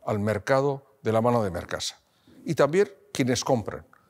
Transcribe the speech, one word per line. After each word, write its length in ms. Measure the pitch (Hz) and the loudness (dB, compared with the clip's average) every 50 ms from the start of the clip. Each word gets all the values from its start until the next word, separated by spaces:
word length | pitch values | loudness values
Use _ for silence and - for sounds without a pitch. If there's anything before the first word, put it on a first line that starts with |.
| - | -4
al 140 | - 113 107 | -4 -2 0
mercado 680 | 101 107 107 104 - - 135 135 135 143 139 135 - _ _ _ _ | 0 0 -2 -2 0 2 2 2 2 0 -2 -4 -8 _ _ _ _
de 80 | 110 107 | 0 0
la 80 | 113 | 2
mano 240 | 113 120 120 120 110 | 2 4 2 2 0
de 80 | 98 82 | -2 -4
Mercasa. 480 | 85 78 - - 78 - - - - _ _ _ _ _ _ - - - | -6 -8 -8 -8 -6 -6 -8 -10 -12 _ _ _ _ _ _ -20 -16 -6
Y 120 | - 165 | -6 0
también 340 | - 147 139 147 190 202 - - - _ _ _ | 2 2 2 4 2 0 0 -2 -18 _ _ _
quienes 320 | - 139 120 127 113 - | -2 0 0 0 -2 0
compran, 420 | - 135 120 101 95 90 - - _ _ _ _ _ | 0 0 0 0 -6 -10 -12 -16 _ _ _ _ _